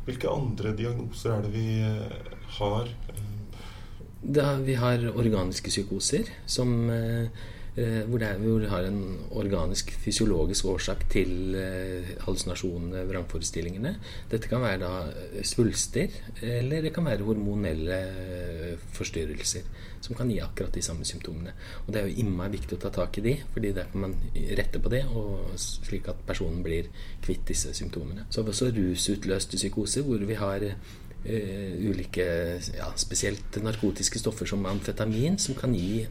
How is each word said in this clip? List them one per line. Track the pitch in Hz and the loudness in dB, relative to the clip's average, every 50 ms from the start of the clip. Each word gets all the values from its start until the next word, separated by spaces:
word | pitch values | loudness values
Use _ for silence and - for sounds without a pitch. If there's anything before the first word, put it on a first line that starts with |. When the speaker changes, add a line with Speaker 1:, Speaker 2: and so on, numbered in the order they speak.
| - | -4
Speaker 1:
hvilke | - 120 - - - | -6 -4 -2 0 0
andre | - 147 131 113 107 - - 110 104 | 0 0 0 0 -2 0 -2 -2 0
diagnoser | 101 113 120 120 120 120 113 - - - 120 113 104 | 0 0 0 0 -2 -4 -4 -6 -2 0 0 2 2
er | |
det | 104 104 | 0 0
vi, | 107 113 110 110 110 110 | 0 0 0 2 2 2
eh, | 110 110 110 107 110 110 - - - - - - - - - - | 2 2 0 0 -4 -6 -8 -8 -8 -10 -10 -10 -10 -10 -4 0
har? | 104 101 104 113 120 - - - - - - 104 104 - - 104 104 - - - - - - - - - - - - - - - - | 0 2 2 2 0 -2 -4 -6 -6 -6 -6 -6 -6 -6 -6 -8 -8 -8 -10 -10 -10 -12 -10 -12 -12 -12 -12 -12 -12 -14 -12 -8 -4
Speaker 2:
Da, | - 143 147 139 143 139 | 2 2 4 4 4 2
vi | 135 135 131 131 | 2 2 2 2
har | 120 120 123 123 120 120 120 95 | 4 4 4 4 4 2 0 0
organiske | 113 117 113 107 95 90 92 90 - - 95 | 2 4 4 4 4 2 0 -2 -4 -2 -2
psykoser, | - 104 98 - 98 95 - - 139 175 226 - - - - | -2 -2 0 -2 -2 0 0 2 2 2 0 -2 -6 -10 -6
som, | - - - 127 123 120 117 117 117 | -2 0 2 2 4 4 4 4 2
eh, | 117 113 113 113 117 117 113 113 - - - - - - - - - | 2 2 2 2 2 0 0 -2 -4 -8 -10 -10 -10 -8 -8 -6 -2
eh, | - 117 113 113 113 107 | 0 0 2 2 0 0
hvor | 113 120 120 | 2 2 2
det | 110 104 | 2 0
er, | 98 95 | 0 2
hvor | 107 113 113 110 | 4 4 4 4
det | 107 101 | 4 2
har | 101 90 90 | 2 2 2
en | 95 101 101 95 92 90 80 76 - | 2 0 0 -2 -2 -4 -6 -6 -4
organisk, | - 110 104 98 98 87 80 87 101 - - - - - - | -2 -2 2 2 2 4 4 2 2 0 0 0 -2 0 0
fysiologisk | 107 104 - 113 110 98 - 76 87 101 - - | 2 4 4 6 6 6 6 4 4 4 2 2
årsak | 95 92 - - - - - - - | 2 2 2 2 0 2 2 4 6
til, | - 107 92 92 92 90 92 92 95 | 6 6 6 4 2 2 2 0 0
eh, | 95 95 92 95 92 92 95 92 90 90 87 87 - - | 0 0 -2 -2 -2 -2 -2 -4 -4 -4 -6 -6 -4 0
hallusinasjonene, | - 92 - - 92 87 - - 90 87 87 85 85 95 92 92 | 0 0 0 0 -2 -2 -2 -2 -2 -2 -2 -4 -2 -2 -2 -2
vrangforestillingene. | 95 92 92 85 - - 82 82 - - 87 82 85 92 98 117 160 - - - - - - - - | 0 -2 -2 -2 -2 -2 -2 -2 -2 -2 -2 -2 -2 -2 -2 -2 -2 -2 -4 -8 -8 -8 -8 -4 -2
Dette | - 113 113 - | -2 0 0 2
kan | 113 127 | 2 2
være | 127 110 95 90 | 2 2 2 0
da, | 92 87 92 92 87 - - - 87 - - | 0 -2 -2 -2 -4 -4 -6 -8 -10 -8 -6
eh, | - | -4
svulster, | - - - - 117 104 - - - - - 127 175 202 - - - - 117 - | -4 0 4 6 4 6 4 2 -2 0 2 0 0 0 -2 -6 -8 -8 -8 -6
eller | 113 117 120 120 123 135 151 160 | -4 -2 0 0 0 0 0 0
det | 156 156 156 | 0 0 0
kan | 175 170 | 2 2
være | 147 110 101 101 | 2 2 2 2
hormonelle, | 110 110 107 101 101 101 104 101 87 78 80 78 87 | 2 2 2 2 0 0 2 0 0 0 0 0 0
eh, | 92 92 95 92 95 92 92 92 90 90 87 87 82 82 82 87 85 82 - - - | 0 0 -2 -4 -6 -6 -6 -6 -6 -4 -4 -4 -4 -4 -4 -6 -6 -6 -8 -10 -6
forstyrrelser, | - - - - 82 80 78 76 78 - - - 95 - - - - - - - - | -4 -4 -2 -2 -2 -2 -2 -4 -2 -2 -2 -2 -2 -4 -6 -8 -8 -10 -10 -10 -10
som | - - 120 | -6 -6 -4
kan | - 127 123 | 0 0 2
gi | 107 85 | 2 0
akkurat | 78 78 - - 98 95 | 0 -2 -2 -2 -2 0
de | - 90 | 0 0
samme | - - 85 80 - | 0 -2 -4 -4 -4
symptomene. | - - 87 85 87 82 80 85 92 - - - - - - - | -4 -6 -6 -6 -6 -6 -6 -6 -8 -8 -10 -10 -8 -8 -6 -6
Og | - | -2
det | 104 107 | 0 0
er | 101 98 | 0 0
jo | 82 - | 0 0
innmari | 113 101 92 87 90 101 101 | 0 0 0 0 0 -2 -2
viktig | 95 - - 95 85 | -4 -4 -4 -4 -4
å | |
ta | - 98 | -4 -2
tak | - 98 90 90 - 104 | 0 0 0 0 0 0
i | |
de, | 104 117 139 151 - - - | 2 2 2 2 -2 -4 -2
fordi | 117 110 101 98 | 0 0 0 0
der | 95 82 - | 0 -2 -2
kan | - 98 | -2 -2
man | 95 95 92 - - - - | -2 0 2 0 2 2 2
rette | - - - 104 101 - - - - | 2 2 4 4 4 4 4 4 4
på | - - | 4 4
det, | 120 127 139 135 117 | 4 4 4 2 2
og | 113 107 101 98 98 104 101 95 | 0 0 0 0 0 0 -2 -2
s-, | 87 - - - - | -2 -2 -2 -2 -2
slik | - - 107 92 - 101 | -2 0 -2 -2 -2 -4
at | 85 - - | -4 -4 -4
personen | - 92 - 95 82 82 87 | -2 -2 0 0 0 0 0
blir | 90 82 82 85 82 - - - - - - - | 0 2 0 0 0 -2 -6 -10 -8 -8 -6 -2
kvitt | - - 90 - - | 0 0 2 2 2
disse | - 76 - - 69 71 | 0 0 0 0 -2 -4
symptomene. | - 87 85 - 87 71 67 85 101 - - | -4 -4 -4 -4 -4 -4 -4 -6 -6 -4 -2
Så | - | 0
har | 120 110 | 0 2
vi | 107 | 2
også | 101 - 127 127 | 2 2 2 2
rusutløste | 113 110 92 90 90 87 - - 104 98 - 92 95 98 - - - | 4 4 4 2 2 2 2 2 2 2 2 0 2 2 0 -2 -2
psykoser, | 98 - 98 - 113 104 - - 131 | 0 0 0 0 0 0 0 0 0
hvor | 147 139 120 104 98 | 2 2 2 2 2
vi | 104 110 | 0 0
har, | 98 104 98 98 101 104 101 98 - - - - - - - - - - | 0 0 0 0 0 0 -2 -2 -6 -8 -12 -14 -14 -12 -12 -10 -8 -4
eh, | 110 113 110 104 95 95 101 101 95 87 85 | -2 -2 0 -2 -2 -4 -4 -4 -4 -2 0
ulike, | 101 107 92 90 87 - - 92 90 87 85 87 87 85 85 87 85 - - | 2 2 2 0 -2 -2 0 0 2 2 2 2 2 0 -2 -2 -4 -4 -4
ja, | - - - - | -4 -4 -4 -2
spesielt | - - 107 95 - - 101 101 - - - - 107 | -2 -2 0 0 2 2 2 0 0 -6 -4 -4 0
narkotiske | 107 110 110 107 - 101 90 - 95 - - 113 | 0 0 0 2 2 2 2 2 0 0 0 2
stoffer | 113 127 120 - 92 | 0 0 0 0 -2
som | - 104 98 98 | 0 0 0 2
amfetamin, | - 101 101 - - 101 - 110 110 107 113 131 165 196 196 | 0 0 0 0 -2 0 0 2 2 4 4 4 4 4 2
som | - - 135 | 2 0 0
kan | 139 - 127 120 | 0 2 2 2
gi | 90 87 95 107 113 110 - | 2 2 2 0 0 0 -2